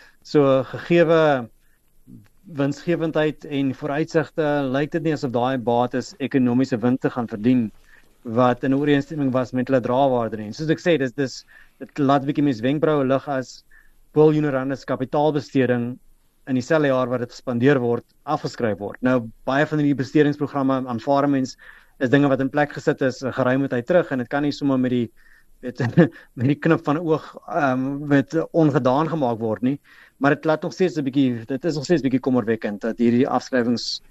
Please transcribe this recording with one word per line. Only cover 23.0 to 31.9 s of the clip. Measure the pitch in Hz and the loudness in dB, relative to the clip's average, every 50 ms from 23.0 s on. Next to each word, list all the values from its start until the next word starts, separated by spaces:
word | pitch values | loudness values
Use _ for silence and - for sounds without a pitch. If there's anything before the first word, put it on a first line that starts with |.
is | 143 131 117 - 139 | 0 -2 -2 -4 -6
'n | 123 | -6
geruime | 110 - 131 127 127 135 139 131 | -2 0 0 2 2 0 0 -2
tyd | 139 123 120 | -2 -4 -2
terug | - 175 180 151 - | 2 2 2 2 0
en | 143 131 | -2 -6
dit | 120 - | -4 -4
kan | - 143 147 | -4 -2 -2
nie | 147 | -2
sommer | 139 - 151 139 135 131 | -4 -2 -2 0 0 2
met | 127 127 | 0 0
die, | 123 123 117 113 _ _ _ _ - _ _ _ - _ | 0 0 -2 -4 _ _ _ _ -20 _ _ _ -20 _
weet, | - 127 117 - 135 117 110 - 170 139 | -14 -12 -6 -4 -4 0 4 4 4 4
<laughs> | - - - _ - | 4 -6 -20 _ -8
met | - 117 135 | -2 0 0
die | 147 | 0
knip | 147 - 165 165 - - | 0 2 0 0 0 0
van | - 143 156 | -2 -2 -2
'n | 180 | 0
oog, | 160 160 - - - - - - - | -2 -2 -2 -4 -8 -20 -18 -12 -8
ehm, | - 165 147 135 127 127 131 135 143 143 151 143 | -4 -2 0 0 0 0 -2 -4 -6 -6 -4 0
weet, | 143 139 131 - - 160 - - | 2 2 0 0 -2 -4 -4 -2
ongedaan | - 170 160 151 131 151 120 127 127 139 160 160 | 0 2 2 4 2 2 2 2 2 2 0 0
gemaak | 151 160 143 120 117 104 | -2 -2 -2 -2 -2 -2
word | 113 113 107 - | -2 -4 -4 -2
nie. | - 127 143 143 _ _ - - - _ _ - | -2 -2 -2 -4 _ _ -20 -20 -20 _ _ -2
Maar | - 139 151 | 0 0 0
dit | 147 - | 2 0
laat | 160 156 151 | -2 -2 0
nog | - 170 - | -2 -6 -4
steeds | - 190 175 - 156 | -2 -2 -2 0 -2
'n | 143 | -4
bietjie, | 131 123 143 139 127 123 113 113 | -2 0 0 2 0 0 -2 -6
dit | - 139 131 - | -8 -8 -6 -4
is | 175 147 | -4 -4
nog | 151 135 | -4 -2
steeds | - | 0